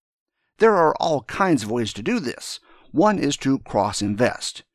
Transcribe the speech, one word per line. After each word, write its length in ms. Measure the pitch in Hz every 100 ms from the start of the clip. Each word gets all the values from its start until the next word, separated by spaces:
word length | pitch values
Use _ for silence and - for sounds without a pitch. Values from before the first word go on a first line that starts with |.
| _ _ _ _ _ _
There 180 | 220 202
are 180 | 160 -
all 260 | 170 147
kinds 400 | 113 - 190 147
of 60 | 104
ways 220 | 120 110
to 100 | -
do 160 | 123 240
this. 400 | 135 - - - _ _ _
One 280 | - 208 196
is 180 | 139 147
to 200 | 135 135
cross-invest. 1040 | - 107 101 98 101 104 - - - - -